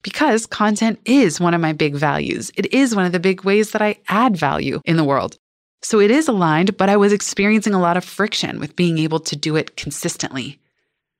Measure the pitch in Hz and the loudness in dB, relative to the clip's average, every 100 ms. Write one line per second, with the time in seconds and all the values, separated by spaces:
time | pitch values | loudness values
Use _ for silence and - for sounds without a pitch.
0 | - - 302 226 220 - 214 208 226 208 | -10 -2 0 0 -2 -2 0 2 0 -2
1 | - 269 214 156 175 170 165 151 151 143 | 2 4 4 2 0 2 0 0 -2 0
2 | 147 147 147 - - - 202 262 269 208 | -2 -2 -4 -6 -8 -6 0 2 2 2
3 | 180 175 185 185 190 202 214 214 214 208 | 0 0 0 0 0 0 0 0 -2 -4
4 | - 196 247 185 143 151 139 143 - 165 | -2 0 2 2 0 -2 -2 -4 0 0
5 | 147 139 - - _ _ _ _ - 220 | 2 0 -2 -8 _ _ _ _ -2 2
6 | 208 269 311 214 170 156 196 196 190 208 | 4 4 2 2 2 2 0 2 2 4
7 | 202 208 - - 202 214 196 196 175 180 | 4 2 -2 -2 2 2 2 0 0 0
8 | - - 214 - - - - - 175 160 | -4 -4 -4 -4 -6 -8 -8 -2 0 0
9 | 156 160 160 147 156 156 - - - - | 0 -2 -4 -6 -4 -2 -4 -10 -12 -8
10 | 170 - 170 135 127 - _ _ _ _ | -8 -6 -10 -8 -12 -14 _ _ _ _
11 | _ _ | _ _